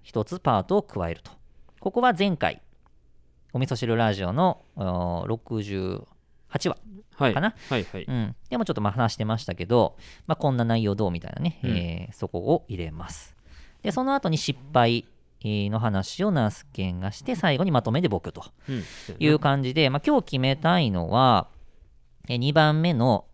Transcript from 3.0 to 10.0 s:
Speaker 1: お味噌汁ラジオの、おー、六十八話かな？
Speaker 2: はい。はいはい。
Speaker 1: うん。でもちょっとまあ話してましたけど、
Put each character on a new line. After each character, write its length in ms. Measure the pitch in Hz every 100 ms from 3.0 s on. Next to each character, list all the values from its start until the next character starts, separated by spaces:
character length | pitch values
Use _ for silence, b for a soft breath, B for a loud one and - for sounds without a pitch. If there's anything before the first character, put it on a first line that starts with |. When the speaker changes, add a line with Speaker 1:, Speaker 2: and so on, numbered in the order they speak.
| _ - _ _ _
Speaker 1:
お 60 | 123
味 80 | 131
噌 80 | 117
汁 200 | 117 117
ラ 180 | 113
ジ 100 | 98
オ 100 | 90
の、 300 | 117 185 - - -
お 480 | 95 90 87 87
ー、 40 | 90
六 360 | 113 - 113
十 400 | 104 98 92 98 - _ _ _ -
八 220 | - 175
話 60 | - 220 196 - - 135
か 60 | 123
な？ 140 | 202 - -
Speaker 2:
は 80 | 127
い。 60 |
は 40 | 92
い 0 |
は 80 | 95
い。 40 |
Speaker 1:
う 80 | -
ん。 240 | 123 107 - -
で 80 | 247
も 80 | 214
ち 60 |
ょ 20 |
っ 20 | 147
と 60 |
ま 80 | 104
あ 40 |
話 200 | 123 113
し 20 | -
て 100 | 107
ま 120 | 110
し 80 | -
た 100 | 87
け 100 | 85
ど、 320 | 120 101 -